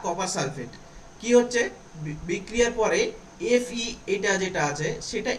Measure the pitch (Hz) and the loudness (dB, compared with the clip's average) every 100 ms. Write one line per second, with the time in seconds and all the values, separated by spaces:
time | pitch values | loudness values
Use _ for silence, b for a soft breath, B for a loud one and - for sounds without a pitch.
0 | 185 175 208 190 131 143 139 - B B | 0 -2 -2 -2 -4 -6 -10 -12 B B
1 | B - 226 240 240 247 - - - 160 | B -8 6 6 6 2 0 -4 -16 -10
2 | 151 151 170 196 190 226 233 233 202 180 | -8 -6 -4 -4 -2 2 2 4 2 4
3 | 240 - - - 214 247 247 240 233 214 | 2 -2 -14 -6 2 2 2 -4 -6 -6
4 | - 196 202 190 185 170 147 143 156 - | -2 0 2 2 2 0 0 0 -2 -4
5 | - 220 247 | -6 -4 -2